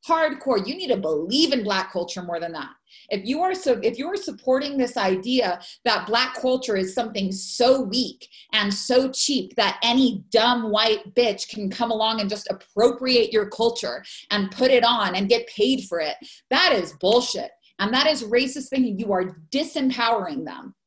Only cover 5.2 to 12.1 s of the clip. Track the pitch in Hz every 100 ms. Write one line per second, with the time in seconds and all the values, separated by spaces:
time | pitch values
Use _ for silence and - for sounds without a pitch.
5.2 | 208 254 208 175 - - 240 208 175 233
6.2 | 254 - 254 254 254 202 185 - 226 214
7.2 | 196 190 - - 247 269 208 240 240 -
8.2 | - - - 214 202 196 - 254 269 262
9.2 | - 262 190 - 196 - 233 247 254 196
10.2 | - 220 233 240 226 208 226 214 190 240
11.2 | 240 202 - 214 202 208 226 220 220